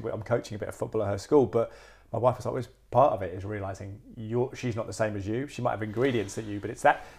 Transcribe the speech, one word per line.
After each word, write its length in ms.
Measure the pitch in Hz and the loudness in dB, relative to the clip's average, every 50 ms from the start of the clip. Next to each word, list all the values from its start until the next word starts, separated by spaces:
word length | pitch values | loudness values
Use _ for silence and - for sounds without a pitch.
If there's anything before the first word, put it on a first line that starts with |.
| 113 - | -6 -6
I'm 120 | - 107 | -6 -6
coaching 340 | 107 - 117 117 - - 110 | -2 0 0 0 0 -2 -8
a 40 | 104 | -8
bit 100 | - - | -8 -8
of 60 | - | -6
football 280 | - - 117 - 110 104 | -6 -6 -4 -2 0 0
at 60 | 98 | 0
her 80 | 101 101 | -2 -2
school, 280 | - - 151 147 127 | 0 4 6 6 6
but 280 | 101 - 117 113 - - - - - - - - - - | 6 4 2 0 0 -4 -12 -20 -20 -20 -20 -12 -8 -4
my 60 | 110 | 0
wife 180 | 113 127 117 - | 2 2 2 2
was 80 | - | -2
like, 80 | 113 123 | -4 -4
"Well, 60 | 131 | -4
it's 100 | 120 - - _ _ _ | -6 -8 -12 _ _ _
part 220 | - 120 135 151 | 4 6 6 6
of 100 | - - | 6 2
it 120 | 98 87 87 | -2 -4 -6
is 100 | 98 95 | -6 -8
realising 560 | 98 107 104 98 95 95 - 98 98 98 110 - 269 185 | -6 -6 -6 -6 -6 -8 -8 -10 -12 -12 -14 -16 -16 -14
you're, 400 | - 110 107 113 120 123 - - | -12 -6 -2 0 0 0 0 -2
she's 220 | - - 127 101 117 | -4 -4 -4 -2 -2
not 100 | 107 92 | -4 -4
the 60 | 95 | -2
same 240 | - 113 107 104 101 | -2 0 0 0 -2
as 100 | 92 101 | -4 -2
you. 180 | 107 123 139 147 | -2 -2 -4 -4
She 140 | - - | -6 -4
might 100 | 120 123 | -2 -2
have 120 | 113 101 110 | -2 -2 -4
ingredients 520 | 107 101 113 127 139 120 113 98 101 - | -4 -2 0 2 2 2 2 0 -2 -6
that 100 | - 110 | -8 -8
you, 160 | 107 101 101 | -6 -6 -6
but 80 | 98 104 | -6 -8
it's 140 | 123 - - | -2 4 6
that, 220 | 143 147 - - - - | 6 6 4 0 -14 -18